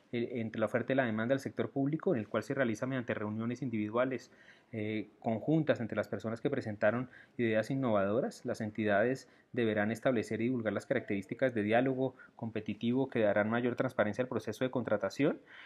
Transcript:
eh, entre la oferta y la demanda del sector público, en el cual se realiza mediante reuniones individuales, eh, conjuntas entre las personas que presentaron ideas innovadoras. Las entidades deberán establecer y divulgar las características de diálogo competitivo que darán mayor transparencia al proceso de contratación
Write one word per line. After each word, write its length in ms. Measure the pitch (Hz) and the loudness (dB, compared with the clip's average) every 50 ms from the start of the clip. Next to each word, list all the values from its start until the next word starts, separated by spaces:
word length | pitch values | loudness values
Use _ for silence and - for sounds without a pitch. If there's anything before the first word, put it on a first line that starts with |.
| _ - - | _ -6 -4
eh, 200 | 120 120 - - | -4 -4 -2 -4
entre 260 | 120 110 110 110 113 | -4 -4 -4 -2 0
la 60 | 110 | 0
oferta 260 | 104 - 120 120 - 135 | 2 2 0 0 2 2
y 40 | |
la 80 | 135 131 | 2 2
demanda 280 | 117 110 107 113 120 135 | 2 2 0 2 2 0
del 60 | 135 | 0
sector 300 | - 117 - - 113 - | 0 -4 -2 -2 -2 -2
público, 440 | - 139 135 139 156 160 - 196 175 | 0 0 0 0 0 0 0 2 0
en 60 | 117 | 0
el 80 | 104 - | 0 -2
cual 160 | - 113 110 | -2 -2 -2
se 100 | - 139 | 0 0
realiza 320 | 135 131 117 107 - 127 | 0 0 0 0 -2 -2
mediante 280 | 127 135 127 117 - 113 | -2 -2 -4 -2 -2 -2
reuniones 480 | 107 107 107 107 110 113 117 123 123 143 | -2 -2 -4 -4 -2 -2 -4 -4 -4 -4
individuales, 680 | 123 113 107 104 104 110 120 127 135 131 120 - - - - - - - - _ - - | -4 -2 -2 -2 0 2 0 0 0 0 -6 -8 -12 -20 -20 -20 -20 -20 -20 _ -10 -6
eh, 360 | 110 107 107 107 110 101 - - - | -4 -4 -2 -2 -4 -4 -6 -10 -6
conjuntas 640 | - 120 113 107 - - 156 160 151 147 123 110 | -2 -2 -2 0 2 2 2 4 4 2 2 0
entre 160 | 120 104 107 | 0 -4 -2
las 100 | 104 101 | -2 -2
personas 340 | - - 101 - 113 113 117 | -2 -4 -6 -4 -4 -6 -2
que 80 | - 143 | -4 -2
presentaron 600 | 135 127 101 110 104 104 113 104 110 120 131 - - - - _ _ | -2 -2 -4 -4 -2 2 2 4 4 2 -2 -6 -10 -20 -20 _ _
ideas 340 | - 120 113 110 110 110 - | -2 0 2 2 2 0 0
innovadoras. 760 | 139 135 135 123 107 101 95 98 104 120 170 233 - - - | 0 0 0 2 2 2 2 2 2 0 0 -2 -6 -8 -6
Las 160 | 123 107 - | -6 -4 -4
entidades 640 | 117 107 104 - 107 104 101 98 110 123 135 131 - - - - _ _ - | -4 -6 -2 -2 0 2 4 4 4 2 0 -2 -6 -16 -20 -20 _ _ -2
deberán 380 | 123 117 110 104 104 104 107 | 0 0 2 2 2 2 0
establecer 500 | 110 - - 139 127 110 101 - 113 104 | 0 0 0 2 2 2 0 -2 -2 -2
y 40 | 113 | 0
divulgar 280 | 123 131 120 110 107 98 | 0 0 0 0 0 -2
las 140 | 104 - | -2 -2
características 680 | - - 117 110 - 107 98 95 - - - 131 131 123 | -2 -2 -2 0 -2 -2 -2 -2 -4 -4 0 0 0 2
de 100 | 110 104 | 2 2
diálogo 500 | 104 110 117 131 135 131 127 135 127 - - - - _ | 4 4 4 4 4 2 0 -2 -4 -4 -8 -20 -20 _
competitivo 720 | - 123 113 - 110 107 - 104 - - 117 120 131 135 135 | -10 -8 -6 -6 -6 -4 -6 -6 -2 0 0 2 2 0 0
que 100 | - 120 | 0 2
darán 320 | 110 101 101 104 104 110 | 2 4 4 4 2 2
mayor 240 | 113 120 123 123 117 | 2 2 0 0 0
transparencia 480 | - 131 127 - - 107 104 101 - 127 | 0 -2 -2 2 2 2 2 2 -2 -2
al 60 | - | -2
proceso 340 | 123 110 - - 107 - 131 | -2 -4 -4 -4 -4 -2 -2
de 80 | 127 | -2
contratación 720 | - 131 120 - 110 104 - 95 - - 139 156 - - - - - - - | 0 -2 0 0 0 0 0 -2 0 2 2 2 0 -2 -8 -20 -20 -20 -20